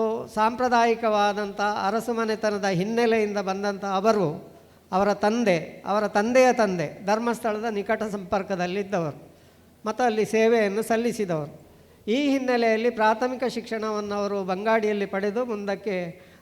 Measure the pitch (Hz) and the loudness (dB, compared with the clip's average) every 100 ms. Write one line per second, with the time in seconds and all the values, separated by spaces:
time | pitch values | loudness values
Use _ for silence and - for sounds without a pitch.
0 | 220 226 - - 220 240 254 233 233 226 | 0 -2 -6 0 0 2 2 4 4 2
1 | 233 208 208 202 208 196 202 208 190 220 | 2 2 2 0 -4 -2 -2 0 0 0
2 | 220 226 226 214 214 208 196 180 196 233 | -2 -2 0 0 0 0 0 0 0 2
3 | 240 226 214 202 190 190 202 196 202 190 | 2 2 2 -2 -4 -4 -4 -4 -2 0
4 | 208 214 165 175 - - - - - 185 | 2 2 2 -4 -12 -20 -20 -20 -4 0
5 | 202 202 208 226 226 170 - - - 202 | 2 2 0 2 2 2 0 -10 -2 -2
6 | 202 208 214 254 254 240 214 180 147 - | 0 0 4 6 6 6 2 0 -4 -6
7 | 190 214 233 233 233 214 226 202 202 220 | -2 0 0 -2 -2 -4 -4 -4 -2 -2
8 | 220 202 180 208 190 190 180 190 196 202 | -2 -6 -4 -4 -2 -2 -2 -2 -2 -2
9 | 160 135 - - - _ - _ 214 220 | -2 -6 -16 -20 -20 _ -20 _ -6 0
10 | 247 220 208 220 220 233 208 202 226 226 | 0 2 0 4 4 4 2 0 0 0
11 | 240 214 196 160 147 - - - - - | 0 -2 -2 -4 -4 -12 -20 -20 -20 -14
12 | - 240 294 269 262 247 233 220 233 233 | -2 0 2 0 2 2 2 2 0 2
13 | 214 220 254 254 254 233 226 226 214 214 | 2 2 -2 -2 -4 -4 -6 -6 -4 -4
14 | 208 208 202 202 185 185 214 220 214 208 | -4 -2 -2 -2 -2 -2 2 2 2 -2
15 | 196 196 202 208 247 208 202 196 226 185 | -2 -2 -2 -2 -4 -4 -4 -6 -4 -6
16 | 170 - - - | -6 -12 -20 -20